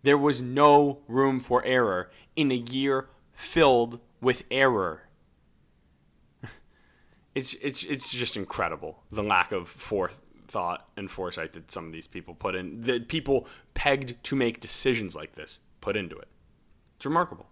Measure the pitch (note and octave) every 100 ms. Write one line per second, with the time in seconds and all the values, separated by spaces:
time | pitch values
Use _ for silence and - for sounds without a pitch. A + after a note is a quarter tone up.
0 | C#3 C#3+ D3 B2+ B2 C3+ D3 C#3+ C#3+ C#3
1 | - B2 C3+ C3 B2+ B2 A#2 B2+ A2+ F2+
2 | F2+ - - - D3 B2+ A#2+ C3 C#3 C3+
3 | - _ _ - - E3+ D3 B2 A#2 A#2+
4 | _ _ B2 A#2+ - C3 C3+ A2 F2+ D#2
5 | - _ _ _ _ _ _ _ _ _
6 | _ _ _ _ - - _ _ _ _
7 | _ _ _ C3+ C3 - C#3+ C3+ - C3+
8 | - B2 A#2+ A2 F#2+ - E2+ D#2+ D#2+ -
9 | _ G#2+ G#2 F#2 - G2 F2 - - G#2
10 | F2 - _ - - G#2 F2 F2 - -
11 | F#2+ - F2+ E2+ D#2+ E2 D#2 F#2 E2 D#2+
12 | - F2+ E2+ E2+ G2+ F#2 F#2 A2 A#2 B2
13 | A#2 - C3+ C3+ - - _ - C#3+ C#3
14 | B2+ A#2+ - C3+ A#2 A#2 G#2+ - C3+ A#2
15 | G2 D#2+ D#2 - D2+ - _ _ - G#2
16 | F2 - - _ _ _ _ _ _ _
17 | - F3 F3 E3+ -